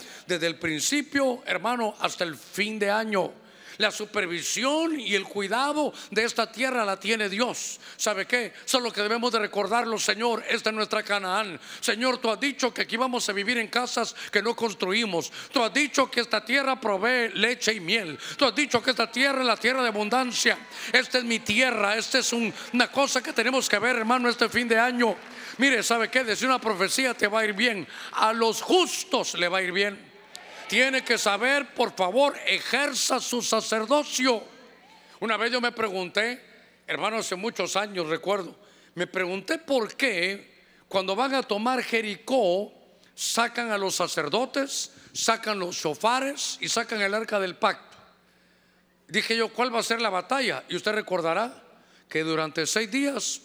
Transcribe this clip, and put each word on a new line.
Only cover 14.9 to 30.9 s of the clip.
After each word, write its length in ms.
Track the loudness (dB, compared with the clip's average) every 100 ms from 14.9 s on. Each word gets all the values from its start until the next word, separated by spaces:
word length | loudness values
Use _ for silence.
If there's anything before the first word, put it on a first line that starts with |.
| 2 2 0 -4 -8 -4
Tú 100 | 0
has 100 | 2
dicho 380 | 2 2 2 2
que 120 | 0
esta 220 | 0 -2
tierra 360 | 2 2 2 0
provee 500 | 0 2 2 2 0
leche 380 | 2 0 0 -4
y 60 | -6
miel. 400 | -2 0 -2 -8 -8 0
Tú 100 | 2
has 80 | 2
dicho 260 | 2 2
que 80 | 2
esta 220 | 0 0
tierra 300 | 2 2 2
es 40 | 2
la 100 | 2
tierra 260 | 2 2
de 60 | 0
abundancia. 680 | 0 0 0 0 0 0 0 -4 -14 2
Esta 260 | 2 4 0
es 60 |
mi 140 | 2 0
tierra". 580 | 2 2 4 4 2 0
Esta 220 | 2 0
es 140 | 2
un, 200 | 0 0 -4 -2
una 180 | 2 2
cosa 320 | 4 2 2
que 100 | -2
tenemos 360 | 0 2 2 2
que 100 | 2
ver, 160 | 2
hermano, 340 | 2 2 2 2
este 200 | 2 2
fin 180 | 2 2
de 140 | 2
año. 340 | 2 2 2 0 -6 -16 -12 0
Mire, 260 | 2 4
¿sabe 260 | 2 2 2
qué? 140 | 2
Desde 220 | 0 0 2
una 140 | 2
profecía 540 | 2 0 0 2 0
te 140 | 2 0
va 120 | 2
a 40 |
ir 80 | 0
bien. 340 | 2 0 0 -6 -12 -10
A 180 | 0 0
los 280 | 2 0 0
justos 720 | 4 4 4 -2 -2 0 0
le 120 | 0 0
va 120 | 0
a 40 |
ir 80 | 0
bien. 380 | 0 0 -4 -14 -20 -20 -18 -18 -16 -2
Tiene 340 | 2 4